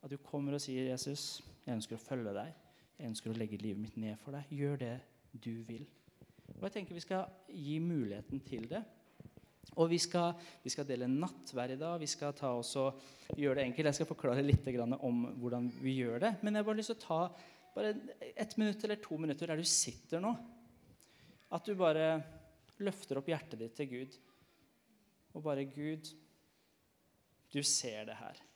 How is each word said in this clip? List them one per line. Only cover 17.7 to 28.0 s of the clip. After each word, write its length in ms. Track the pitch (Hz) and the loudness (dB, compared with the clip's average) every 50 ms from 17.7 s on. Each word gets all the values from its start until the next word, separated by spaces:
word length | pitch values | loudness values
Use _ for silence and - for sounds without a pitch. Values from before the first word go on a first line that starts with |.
| - | -4
bare 220 | 196 202 214 208 220 - 254 - - - - - | 0 0 0 0 -2 -4 -10 -12 -12 -12 -12 -4
ett 200 | - 208 214 - - | -4 -4 -2 2 2
minutt 220 | 220 214 202 214 - | 2 2 2 0 0
eller 160 | 214 208 208 | -2 -2 -2
to 160 | 208 - 165 156 160 | -2 -4 -2 0 0
minutter 260 | 156 - 160 170 170 | 0 0 0 0 0
der 140 | 160 151 175 | 0 0 2
du 20 | |
sitter 560 | 170 - - - - 117 - - - - 165 | 4 4 4 4 2 -2 -10 -8 -4 -2 0
nå. 140 | 185 214 240 233 - - - - - - - - - - - - - _ - - - - - - - - - | 2 0 0 0 -4 -12 -18 -20 -20 -20 -20 -20 -20 -20 -20 -20 -20 _ -20 -20 -20 -20 -20 -20 -14 -4 -4
At 100 | 170 - | -4 -2
du 140 | - 208 185 | -2 2 4
bare 400 | 185 165 156 160 160 160 160 160 147 - - - - - - _ _ - - _ 202 | 6 6 6 6 6 4 4 4 0 -4 -12 -18 -20 -20 -20 _ _ -20 -10 _ -2
løfter 400 | 202 190 190 - - 139 135 135 | -2 -2 -2 -4 -2 -2 -2 0
opp 80 | 170 | 0
hjertet 320 | 165 151 - - - 110 113 | 0 0 -2 -6 -8 -8 -8
ditt 160 | 113 113 - | -8 -4 -6
til 100 | 151 135 127 | -6 -4 -4
Gud. 240 | 123 131 135 - - - - - _ - _ _ _ _ _ _ _ _ _ _ _ _ _ _ _ _ _ - | -6 -6 -8 -12 -20 -20 -20 -20 _ -20 _ _ _ _ _ _ _ _ _ _ _ _ _ _ _ _ _ -12
Og 140 | 165 151 | -6 -2
bare, 180 | 156 143 139 139 | 0 0 0 0
«Gud, 460 | 135 131 143 147 151 156 156 156 - - - - _ _ _ _ _ _ _ _ _ _ _ _ _ _ _ _ _ _ _ _ _ _ _ _ _ - | -4 -4 -4 -4 -4 -4 -4 -6 -12 -16 -16 -20 _ _ _ _ _ _ _ _ _ _ _ _ _ _ _ _ _ _ _ _ _ _ _ _ _ -4
du 80 | 139 143 | 0 2
ser 460 | - - - - 127 110 107 | 2 2 2 0 -2 -6 -6